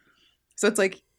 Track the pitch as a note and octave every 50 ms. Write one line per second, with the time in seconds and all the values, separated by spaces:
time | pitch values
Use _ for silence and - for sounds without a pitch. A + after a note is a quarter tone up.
0 | _ _ _ _ _ _ _ _ _ _ _ - - G3+ - - G3 F#3+ F#3+ -
1 | _ _ _